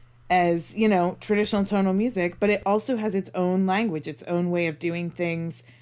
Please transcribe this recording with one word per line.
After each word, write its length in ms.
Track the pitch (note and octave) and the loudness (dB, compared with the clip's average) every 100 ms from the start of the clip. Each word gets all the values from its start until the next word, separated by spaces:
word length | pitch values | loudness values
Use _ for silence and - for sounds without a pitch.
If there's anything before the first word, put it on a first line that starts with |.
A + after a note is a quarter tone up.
| - _ - | -20 _ 0
as, 460 | F3+ F3 E3+ E3 - | 2 4 2 -2 0
you 100 | A3 | 2
know, 280 | F#3+ F3 F#3 | 4 2 -2
traditional 440 | - G#3 G#3 G#3 | -2 0 2 0
tonal 280 | G3 G#3 F#3+ | 0 2 2
music, 460 | F#3+ A#3 G#3+ F3 F3 | 2 0 0 -2 0
but 80 | G3+ | 0
it 140 | G#3 | 2
also 320 | - G#3 G#3+ B3 | 2 0 0 -2
has 180 | G#3+ | 0
its 160 | F#3+ F#3+ | -2 -4
own 320 | F#3 F3+ F#3 F#3+ | -2 0 2 2
language, 400 | F#3+ A3+ D#3 D3 | 2 0 -4 -6
its 140 | D3+ | -10
own 260 | - F3 F3 | -4 -2 0
way 180 | F3 E3+ | 0 -2
of 100 | D3+ | -2
doing 320 | E3+ E3+ F3 | -4 -4 -6
things, 540 | - E3+ E3 E3 - - - | -4 -4 -2 -6 -8 -12 -20